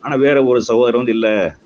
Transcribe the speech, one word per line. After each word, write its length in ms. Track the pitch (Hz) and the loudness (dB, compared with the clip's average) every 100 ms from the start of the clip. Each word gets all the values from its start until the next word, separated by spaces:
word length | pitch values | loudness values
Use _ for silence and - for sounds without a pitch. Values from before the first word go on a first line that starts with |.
ஆனா, 140 | 139 139 | -4 0
வேற 280 | 139 139 | 2 2
ஒரு 180 | 131 123 | 2 0
சகோதரர் 340 | 113 117 123 120 | 0 0 0 0
வந்து, 160 | 123 | -2
"இல்ல, 440 | 110 110 107 85 - | -2 0 0 -2 -6